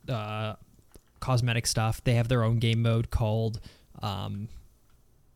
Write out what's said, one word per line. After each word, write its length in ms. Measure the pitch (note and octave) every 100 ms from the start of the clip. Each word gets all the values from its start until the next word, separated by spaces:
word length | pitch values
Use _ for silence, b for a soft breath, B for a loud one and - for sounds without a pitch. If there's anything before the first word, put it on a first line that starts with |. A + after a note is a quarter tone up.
| -
uh, 460 | A#2 G#2 G#2+ A2 - - - _ - - _
cosmetic 480 | - B2 A#2+ A#2 -
stuff. 360 | - A2 -
They 100 | C3
have 140 | A#2 A#2
their 160 | B2
own 140 | A2+ A2+
game 220 | A#2 A2+
mode 280 | A#2 A2+ A#2
called, 500 | - A2 A2 A2+ A2+ B B B -
um, 460 | G#2+ G2 G2+ G2+ G#2+ b b _ _ _ _ _ _